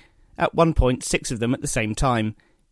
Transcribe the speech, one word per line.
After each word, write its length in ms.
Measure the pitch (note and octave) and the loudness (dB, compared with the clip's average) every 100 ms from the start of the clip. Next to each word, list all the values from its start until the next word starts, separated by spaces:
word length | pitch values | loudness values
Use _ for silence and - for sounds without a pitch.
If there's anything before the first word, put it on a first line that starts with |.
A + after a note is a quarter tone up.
| - _ _ - | -20 _ _ -4
at 200 | E3 C3 | -2 2
one 180 | E3 | 2
point 300 | D3+ B2+ B2+ | 4 2 2
six 260 | - - - | -2 -4 -4
of 80 | A2+ | -4
them 160 | A#2 | -2
at 80 | - | -2
the 60 | D3 | -2
same 260 | C3 G#2+ | -2 -2
time, 420 | G#2+ C3+ A#2 G#2+ - _ _ _ | 0 0 2 -2 -6 _ _ _